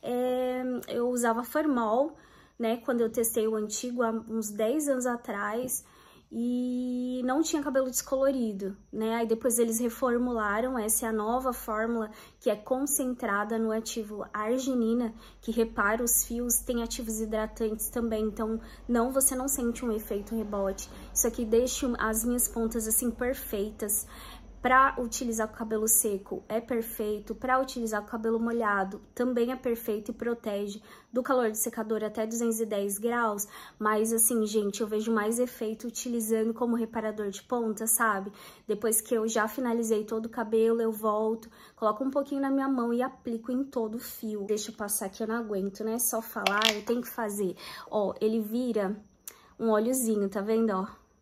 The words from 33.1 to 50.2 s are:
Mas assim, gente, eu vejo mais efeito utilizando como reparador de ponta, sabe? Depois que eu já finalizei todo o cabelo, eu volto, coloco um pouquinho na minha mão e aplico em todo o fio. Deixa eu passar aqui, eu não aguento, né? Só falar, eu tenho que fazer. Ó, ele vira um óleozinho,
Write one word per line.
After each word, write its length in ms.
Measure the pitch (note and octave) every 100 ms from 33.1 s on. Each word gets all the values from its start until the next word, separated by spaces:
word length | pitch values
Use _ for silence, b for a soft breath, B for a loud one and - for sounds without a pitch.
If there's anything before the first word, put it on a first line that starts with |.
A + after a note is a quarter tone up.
| A#3+ A#3 G#3 - B B B
Mas 340 | G#3+ G#3+ A3
assim, 320 | A3+ - A#3+ G#3+
gente, 340 | G#3+ G3+ G3
eu 60 | A3
vejo 260 | G#3+ A3
mais 240 | A3+ G#3 A#3
efeito 480 | B3 - A3 A3 A#3+
utilizando 680 | A3+ B3+ A#3 G#3+ A3 A3
como 240 | A3+ A#3+ A#3
reparador 540 | A3+ A#3 A3 G#3+ G3+
de 140 | G3
ponta, 420 | - A#3+ A3+ G#3 A3
sabe? 460 | - A3+ G3+ G3 G3+ B B -
Depois 360 | G#3 A3 A3
que 120 | -
eu 140 | A#3 A3
já 200 | A3+ A3
finalizei 560 | B3 B3 A#3 A3+ G#3+
todo 220 | G#3+ A3+ A3+
o 40 |
cabelo, 520 | B3 A3 A3 A3+ A3+
eu 100 | A3+
volto, 560 | G#3+ G#3+ G#3+ A3 A3+ - B B -
coloco 280 | G#3+ G#3+
um 60 | C4+
pouquinho 320 | C#4 C#4 C#4
na 80 | C#4
minha 180 | C4+ C4+
mão 240 | C4 A#3
e 120 | A#3+
aplico 480 | B3+ - - A3+ A3+
em 120 | B3+
todo 340 | C4+ C4+ A3 A3+
o 20 |
fio. 460 | - - A3+ G#3+ G3
Deixa 260 | G#3+ G#3
eu 40 | A3+
passar 300 | G#3 - G3
aqui, 160 | -
eu 60 | A3
não 80 | A3+
aguento, 480 | A3+ G3+ G3 G3
né? 160 | A3 A3+
Só 240 | - A3+
falar, 500 | A3+ A#3 G3 G3+ A3+
eu 100 | G#3
tenho 200 | G3+ A#3+
que 60 | A#3+
fazer. 460 | - A3 G3+ G3 - B B B
Ó, 240 | G#3+ G3 -
ele 200 | G#3+ A3+
vira 600 | G#3 A3+ B3+ G#3+ G3 G#3 - _ B B B B
um 100 | A3+
óleozinho, 580 | G#3+ A3 C4 A3+ G#3+